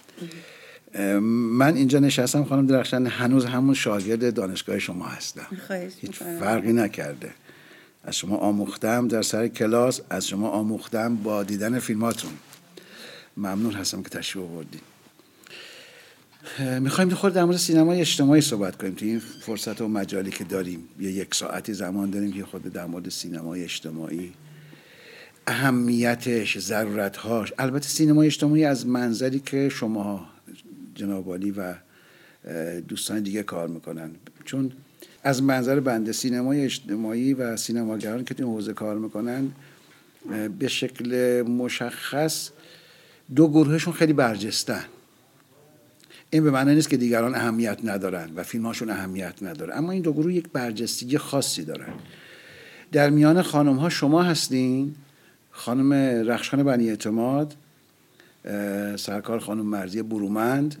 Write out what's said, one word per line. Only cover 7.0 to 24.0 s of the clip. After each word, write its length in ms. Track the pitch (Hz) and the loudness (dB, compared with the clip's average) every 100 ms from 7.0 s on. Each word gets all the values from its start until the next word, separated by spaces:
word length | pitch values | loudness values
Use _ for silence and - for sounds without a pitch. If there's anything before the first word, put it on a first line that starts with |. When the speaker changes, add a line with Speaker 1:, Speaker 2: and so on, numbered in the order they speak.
| 76 69 - - - - - - - _ | -8 -10 -14 -18 -20 -20 -20 -20 -20 _
Speaker 2:
از 140 | - - | -8 -6
شما 200 | 92 101 | -2 0
آموختم 720 | 101 104 98 - 110 120 120 | 2 2 -2 -2 0 2 2
در 140 | 110 | 0
سر 260 | 104 107 117 | 0 0 0
کلاس، 540 | - 110 117 123 123 - | 0 2 4 4 0 -4
از 180 | 92 - | -6 -4
شما 220 | 98 107 | -2 -2
آموختم 680 | 98 107 107 - 113 113 117 | 0 -2 -4 -4 -2 0 -2
با 280 | 107 104 | -2 -2
دیدن 360 | 101 101 107 123 | -2 -2 -2 -2
فیلماتون. 520 | 117 107 117 110 - - - - _ - - - - - - - | -2 0 0 -2 -8 -12 -18 -20 _ -20 -20 -20 -20 -20 -16 -8
ممنون 360 | 101 98 113 | -4 -2 -2
هستم 300 | 98 92 98 | -2 -6 -6
که 60 | 90 | -8
تشریف 340 | 87 - 98 | -10 -8 -8
آوردین. 380 | 87 82 78 78 - _ _ _ _ _ - - - - - - - - _ _ - - | -10 -10 -12 -16 -20 _ _ _ _ _ -20 -20 -20 -20 -20 -20 -20 -20 _ _ -12 -6
اه، 220 | 131 131 | -2 0
می‌خوایم 300 | 135 - 185 | 0 2 2
یه 60 | 180 | 4
خورده 200 | 196 180 | 2 4
در 100 | 175 | 4
مورد 120 | 175 | 4
سینمای 440 | 170 160 160 180 | 4 6 6 4
اجتماعی 400 | 156 - 139 151 | 2 4 6 6
صحبت 360 | 147 107 95 - | 6 0 -4 -4
کنیم 160 | 95 | -8
تو 120 | 90 107 | -4 -2
این 140 | 113 | -2
فرصت 640 | 107 - - 104 - 107 | -6 -12 -8 -6 -6 -4
و 60 | 110 | -2
مجالی 440 | 107 92 98 95 | -2 -2 -4 -4
که 120 | - | -6
داریم. 440 | 90 95 90 85 - - | -6 -4 -4 -8 -12 -8
یه 120 | 95 | -6
یک 240 | 95 92 - | -6 -6 -6
ساعتی 380 | - 90 - | -6 -8 -6
زمان 360 | 98 90 101 98 | -6 -4 -2 -2
داریم 240 | 101 101 | -2 -4
که 120 | 95 92 | -4 -8
خود 280 | 95 90 | -10 -10
در 120 | 90 87 | -10 -10
مورد 240 | 87 90 | -10 -8
سینمای 540 | - 90 85 82 90 | -10 -10 -10 -8 -8
اجتماعی، 720 | 85 - 80 80 | -8 -8 -10 -10